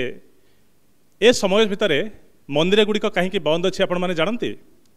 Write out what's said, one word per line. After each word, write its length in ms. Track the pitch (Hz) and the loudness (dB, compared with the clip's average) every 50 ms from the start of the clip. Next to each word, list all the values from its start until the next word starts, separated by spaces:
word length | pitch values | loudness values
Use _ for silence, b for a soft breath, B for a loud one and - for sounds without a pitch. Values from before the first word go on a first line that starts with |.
| 123 123 - - - - - - - - - _ _ _ _ _ _ _ _ _ _ _ _ - | 0 -4 -8 -12 -20 -20 -20 -20 -20 -20 -20 _ _ _ _ _ _ _ _ _ _ _ _ 2
"ଏ 80 | 190 233 | 4 4
ସମୟ 300 | 226 - 214 185 185 214 226 | 4 4 0 0 2 2 2
ଭିତରେ 320 | 190 202 202 220 190 147 135 202 214 - - - _ _ _ - - | 0 0 -2 0 0 0 0 -2 -4 -10 -18 -20 _ _ _ -10 -4
ମନ୍ଦିରଗୁଡ଼ିକ 580 | 139 147 165 185 202 214 214 208 214 208 - 208 - | -2 0 2 2 4 2 2 2 0 -2 -2 -2 -2
କାହିଁକି 220 | 180 180 190 202 190 | -2 -2 -2 -2 -2
ବନ୍ଦ 260 | 151 151 160 170 175 185 | 0 0 0 0 0 -2
ଅଛି 100 | 185 - | 0 0
ଆପଣମାନେ 320 | 190 175 180 180 180 180 180 | -2 0 0 -2 -2 -2 0
ଜାଣନ୍ତି? 380 | 160 160 196 240 233 165 113 101 - - _ _ _ _ _ _ | 0 -2 -2 -2 -4 -6 -6 -8 -10 -16 _ _ _ _ _ _